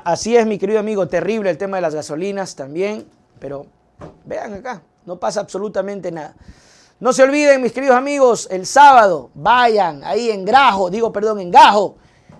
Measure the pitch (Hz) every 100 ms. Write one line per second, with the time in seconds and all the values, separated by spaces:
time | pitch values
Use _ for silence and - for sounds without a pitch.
0 | - 165 214 233 220 202 190 220 208 208
1 | 180 175 170 226 196 170 196 190 170 151
2 | 147 151 190 196 180 - 139 156 196 214
3 | - _ _ _ 135 139 147 _ _ _
4 | - _ - - 247 202 254 208 _ _
5 | - 175 220 202 202 190 208 196 190 202
6 | 175 165 147 _ _ - _ _ _ -
7 | 220 247 269 285 294 269 247 247 277 247
8 | 269 285 254 220 - 190 185 262 285 262
9 | 208 160 120 - 160 247 247 214 180 147
10 | 156 202 233 208 190 247 277 196 180 196
11 | 226 208 214 214 180 196 294 202 190 -
12 | _ _ _